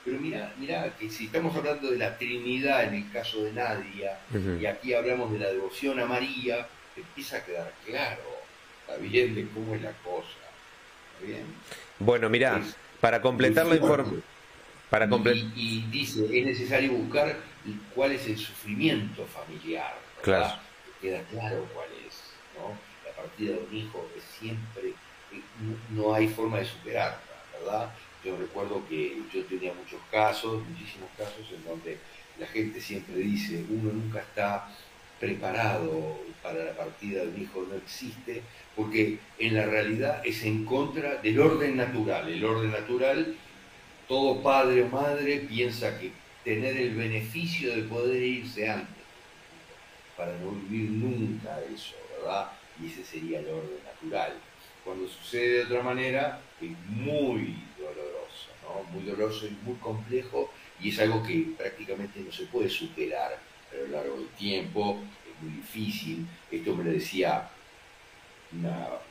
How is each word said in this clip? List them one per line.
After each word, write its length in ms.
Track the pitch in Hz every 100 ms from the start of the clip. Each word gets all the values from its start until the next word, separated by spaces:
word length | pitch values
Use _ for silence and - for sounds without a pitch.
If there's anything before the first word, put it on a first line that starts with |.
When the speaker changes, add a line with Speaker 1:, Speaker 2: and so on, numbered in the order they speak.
Speaker 1:
Pero 140 | 123 135
mirá, 320 | 156 107 104 113
mirá 380 | 139 170 - -
que 100 | 110
si 180 | - 107
estamos 280 | 160 165
hablando 340 | 160 147 143 135
de 60 | 120
la 220 | 107 -
Trinidad 640 | 120 120 120 127 139 131
en 100 | 110
el 160 | 104 104
caso 320 | 120 - 110
de 80 | 107
Nadia, 680 | 113 120 104 101 98 98 98 -
Speaker 2:
Ujú. 280 | 107 95 87
Speaker 1:
y 60 | 101
aquí 280 | 98 127
hablamos 360 | 120 123 123 117
de 60 | 107
la 120 | 98
devoción 480 | 95 95 - 139 131
a 60 | 120
María, 600 | 123 131 127 120 120 117 - -
te 80 | -
empieza 340 | 87 - - 123
a 80 |
quedar 280 | 92 87 85 - 107
claro, 360 | 131 156 196 - - - - - -
¿está 160 | - -
bien? 340 | - 120 123 107
De 100 | 104
cómo 260 | 110 110 110
es 60 |
la 100 | 110 -
cosa, 220 | 90 90 - - - - - - - - -
¿está 120 | - 98
bien? 180 | - - - - - - -
Speaker 2:
Bueno, 280 | 104 120 113
mirá, 300 | 117 127 104
Speaker 1:
Es 160 | - - - -
Speaker 2:
para 180 | 117 113
Speaker 1:
muy 40 |
Speaker 2:
completar 440 | 127 123 127 160 165
la 100 | 160
inform-, 100 | 156 143 131
Speaker 1:
fuerte. 160 | 87 - - - - - - -
Speaker 2:
para 160 | 107 107
Speaker 1:
Y, 20 |
Speaker 2:
comple- 440 | 117 107 120 113
Speaker 1:
y, 240 | 123 113 113
y 40 | 110
dice, 340 | 135 143 110 107
"Es 140 | 123 131
necesario 460 | 123 123 131 135
buscar 420 | 123 107 143 151 151 - - 107 104 -
cuál 160 | 127 139
es 140 | 131 117
el 100 | 107
sufrimiento 840 | - - 107 104 160 110 104 - -
familiar", 680 | - - - - - - - - -
¿verdad? 60 |
Speaker 2:
Claro. 360 | 98 95 101 - - - - -
Speaker 1:
Te 60 | 95
queda 140 | 90 -
claro 380 | 107 110 117 92
cuál 160 | - - - 110
es, 80 | - - - - -
¿no? 180 | 190 104 - - 98
La 60 | -
partida 300 | - - 104
de 60 | - -
un 60 | 107
hijo 280 | 110 113 - -
es 80 |
siempre, 640 | - - 110 113 113 - 92
eh, 520 | - - - - 95 - 113 110 110 113
no, 100 | 107 107
no 60 |
hay 120 | 110 110
forma 320 | 113 110 110
de 60 |
superarla, 560 | - - 113 - - - - - - -
¿verdad? 340 | 95 107 117 113 - -
Yo 120 | 92 90
recuerdo 500 | 87 101 101 101 -
que 280 | 78 73 - -
yo 100 | 95 92
tenía 260 | 92 90
muchos 260 | 87 - - -
casos, 500 | 107 107 - 113 113 113
muchísimos 400 | 170 104 - 123 -
casos, 260 | - 110 107
en 120 | 160
donde 340 | 82 117 - - - - - -
la 80 | -
gente 340 | 113 110 -
siempre 360 | - 101 92 90
dice, 480 | 104 101 - 85 -
"Uno 240 | 110 107
nunca 280 | 110 113 113
está 480 | - - 101 101 - - - - - -
preparado 1000 | - 101 107 113 110 92 82 78 78 78 - -
para 220 | 87 82
la 80 | 80 -
partida 460 | 82 - 104 95
de 60 | 87
un 140 | 95
hijo", 240 | 95 95 92
no 60 | 95
existe, 640 | - - 127 110 - 117 - - - -
porque 420 | 107 110 107 - - -
en 160 | 113
la 120 | 110 110
realidad 560 | 107 104 110 139 147
es 200 | 120 110
en 200 | 110 107
contra 520 | 110 135 143 156 143 131
del 240 | 110 117
orden 360 | 156 156 143 131
natural. 520 | 117 110 107 82 80
El 160 | 85
orden 260 | 107 110 110
natural, 600 | 107 107 123 131 143 160 - - - - - - - -
todo 340 | 131 139 123
padre 400 | 139 135 127 127
o 60 | 123
madre 500 | 135 147 143 143 143 139
piensa 500 | 113 120 110 107 101
que 140 | 92 - - -
tener 320 | 117 110 131 131
el 180 | 123
beneficio 800 | 110 113 110 113 165 170 170 131
de 80 | 113
poder 400 | 107 117 123 127
irse 460 | 127 123 110 104 110
antes 200 | 104 -
de 140 | -
su 520 | - - - - - -
hijo, 600 | - - - - - -
para 200 | 87 87
no 120 | 92
vivir 380 | 101 98 110 107
nunca 680 | 110 127 117 107 107 - 127 -
eso, 200 | - - - - -
¿verdad? 320 | - 98 98 - - -
Y 60 | -
ese 180 | -
sería 360 | - 80 82 80
el 80 | 76
orden 300 | 80 78 73
natural. 500 | - - 160 - 76 - - - - -
Cuando 240 | 92 92 92
sucede 500 | - - 120 123 123
de 60 | 120
otra 160 | 120
manera, 580 | 123 127 131 131 143 - - -
es 100 | 85 85 98
muy 760 | 117 139 151 135 113 - 110 - -
doloroso, 720 | - - 73 - - - - -
¿no? 180 | - 98 87
Muy 140 | 95
doloroso 420 | 98 98 107 107 107
y 100 | 101
muy 120 | 110 123
complejo, 760 | 117 110 110 127 - 135 - - - -
y 80 | 101
es 100 | 104
algo 240 | 110 110
que 240 | 113 165 - -
prácticamente 640 | - - 107 95 - 104
no 120 | 92
se 140 | - -
puede 220 | 92 98
superar 680 | - - 80 73 69 64 60 - - -
a 40 | 69
lo 100 | 69
largo 280 | 73 71 67
del 100 | 67
tiempo, 680 | - 101 95 85 104 104 101 - -
es 180 | - 76
muy 100 | 80 78
difícil. 720 | - 107 107 - 160 165 - - -
Esto 240 | - -
me 100 | -
lo 60 | 85
decía 580 | 78 - 92 85 - - - - - - - - - - - -
una 360 | 82 85 85 - - -